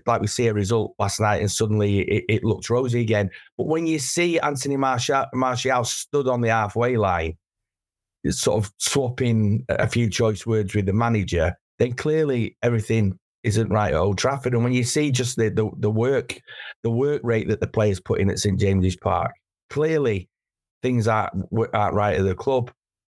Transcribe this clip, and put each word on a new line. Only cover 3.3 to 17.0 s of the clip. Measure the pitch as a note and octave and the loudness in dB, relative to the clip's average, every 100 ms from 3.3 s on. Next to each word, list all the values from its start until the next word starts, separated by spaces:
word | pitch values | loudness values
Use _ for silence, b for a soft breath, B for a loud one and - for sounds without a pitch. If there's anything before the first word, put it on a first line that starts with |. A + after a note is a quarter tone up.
| B B - | B B -8
But | - | -2
when | D#3+ E3 | 0 0
you | D#3 | -2
see | C3 - F3 E3 | -2 0 0 0
Anthony | D3 C#3 C#3 C#3 | 0 -2 -4 -2
Martial, | C3+ B2+ - C3+ C3 | 0 -2 0 -2 -2
Martial | - C3 B2 C3 B2+ | -2 -2 -2 0 0
stood | A#2 - - C#3+ C3 | 0 -6 -4 -2 0
on | B2 | 0
the | A#2 | 2
halfway | A2+ G#2 A2 A#2+ A#2+ | 2 0 0 0 2
line, | G2 F2 E2 E2 _ _ _ _ _ _ _ _ - | 2 0 -2 -8 _ _ _ _ _ _ _ _ -4
sort | - - G#2+ | 0 0 0
of | G2 - | -2 -4
swapping | - C#3 B2+ B2 B2 A2+ G#2 A2+ B2+ | -2 0 -2 -2 0 2 2 0 -2
a | - G#2 | -2 0
few | A#2+ A#2 | 0 0
choice | - A2+ G#2+ - | 0 0 0 -2
words | A2 G2 | -2 0
with | G#2+ F#2+ | -2 0
the | |
manager, | G2+ A#2 A2+ F2 F2 D#2+ F2 _ _ | 0 2 0 0 0 0 -2 _ _
then | B2 | -2
clearly | B2 D3+ D#3 D3+ B2+ A2 - | -2 -2 0 2 0 -2 -2
everything | A#2+ A#2 G#2 A2+ G2+ F#2 _ _ | -2 -2 0 2 2 -2 _ _
isn't | A2+ G#2+ A2+ | -2 0 0
right | G#2+ G2+ | 0 2
at | D#2 | 2
Old | F#2+ F#2+ | 0 0
Trafford. | C3 C#3 B2+ | -2 -2 -2
And | A#2+ | 0
when | A#2+ | 0
you | B2 | 0
see | A#2+ D3+ D3+ | 0 0 0
just | B2+ B2 - | 0 -2 0
the, | A2 | 0
the, | A2+ G#2+ - | 0 -2 -2
the | G#2 | -2
work, | G#2+ B2 C3+ - - B B B B | 0 2 0 -2 -12 B B B B
the | A#2+ | -2
work | A#2 | 0